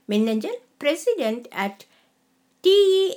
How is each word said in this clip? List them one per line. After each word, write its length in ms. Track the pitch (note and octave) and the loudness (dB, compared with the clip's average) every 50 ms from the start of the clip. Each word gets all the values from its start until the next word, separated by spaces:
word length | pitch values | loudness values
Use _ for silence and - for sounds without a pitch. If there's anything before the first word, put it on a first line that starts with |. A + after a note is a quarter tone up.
| _ - | _ -4
மின்னஞ்சல் 500 | G3+ G#3 A3 A3+ A3 A3 G#3+ F#4+ A#4+ B4 _ _ _ | -2 -2 0 0 -2 -4 -4 -6 -10 -10 _ _ _
president 680 | - - D4 D#4+ E4+ - B4 A4+ F#4+ B3 A3 A3 B3 A#3+ - - | -6 -4 -2 -2 -2 -2 -4 -2 -2 -2 -4 -4 -6 -10 -12 -8
at 220 | - G3 G3+ G3+ - - _ _ _ _ _ _ _ _ _ _ _ _ _ _ _ - | -6 -6 -6 -8 -12 -20 _ _ _ _ _ _ _ _ _ _ _ _ _ _ _ 2
T 100 | F4+ F#4+ G4+ G4+ F#4+ F#4+ | 4 6 6 6 4 4
E 120 | F#4+ F#4+ F#4 - | 2 2 0 -4